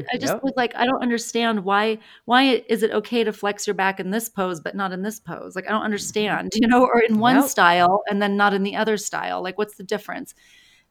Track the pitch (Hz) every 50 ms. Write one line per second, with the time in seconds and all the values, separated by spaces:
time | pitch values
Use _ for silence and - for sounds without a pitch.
0 | - - - 247 269 269 185 233 - 269 - 262 240 226 - - 233 247 269 -
1 | - 240 233 233 233 - - 233 233 226 220 208 175 196 196 202 214 220 220 220
2 | - - - - - - 240 254 277 269 247 - - - 247 196 220 214 - 214
3 | 214 - 240 233 226 214 208 - 202 202 202 202 - 208 196 185 190 190 190 190
4 | 175 185 196 226 226 - - 202 190 185 180 156 - - - 196 196 185 185 180
5 | 190 208 214 - - 170 170 - - 180 180 190 - - 208 214 160 220 208 196
6 | - - - 214 214 202 160 165 180 185 190 220 - 226 247 240 254 - 233 233
7 | 226 226 220 214 226 247 262 - 285 269 - 214 185 175 175 180 175 180 190 208
8 | - 202 202 202 208 202 196 202 208 202 196 196 196 202 196 - 220 220 214 202
9 | - - - 156 - - 180 180 180 185 185 196 208 208 - - 190 - 214 196
10 | - - - - - - - _ _ _ _ _ _ _ _ _ _ _